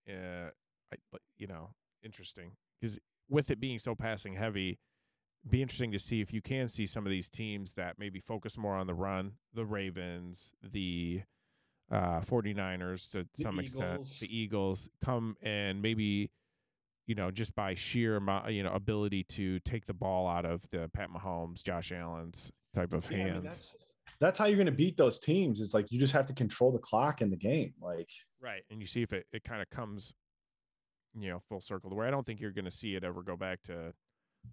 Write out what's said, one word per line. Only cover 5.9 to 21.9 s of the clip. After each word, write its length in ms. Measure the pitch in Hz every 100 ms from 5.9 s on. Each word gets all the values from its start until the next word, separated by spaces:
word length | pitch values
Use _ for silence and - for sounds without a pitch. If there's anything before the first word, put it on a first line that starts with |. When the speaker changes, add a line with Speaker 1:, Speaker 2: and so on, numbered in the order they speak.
Speaker 1:
to 80 | 101
see 220 | - 113
if 120 | 101
you 80 | 110
can 260 | - 131 123
see 200 | - 101
some 180 | 113 101
of 60 |
these 180 | 95 90
teams 440 | - 110 101 92 -
that 220 | 87 82
maybe 200 | 104 92
focus 380 | - 110 104 113
more 180 | 104 95
on 120 | 92
the 60 |
run, 440 | 87 98 95 98 110 _
the 120 | 113 107
Ravens, 840 | 104 95 87 90 87 87 90 - _
the, 640 | 104 101 90 85 85 92 - _ _ _ _ _ _
uh, 300 | 107 90 82
forty-niners 840 | 98 120 104 101 92 92 90 92 -
to 140 | 101 87 -
Speaker 2:
The 80 |
Speaker 1:
some 160 | 110 95
extent, 340 | 90 131 90
Speaker 2:
Eagles. 260 | 90 131 -
Speaker 1:
the 180 | 107 113
Eagles, 520 | 107 104 95 95 - -
come 360 | 127 120 113 104
and 400 | 110 104 101 98
maybe, 500 | 110 110 107 101 104 - _ _ _ _ _ _ -
you 80 | 104
know, 160 | 92
just 240 | 98 110 -
by 180 | 98 90
sheer 420 | - 120 113 104
amo-, 300 | 98 98 110
you 160 | 104
know, 100 | 95
ability 500 | 95 101 107 104 98 -
to 340 | - 95 92
take 240 | - 117 -
the 80 |
ball 340 | 90 95 92 90
out 180 | 87 85
of 240 | 87 -
the 200 | 90 82
Pat 200 | 104 95
Mahomes, 540 | 85 92 85 85 87
Josh 280 | - 85 85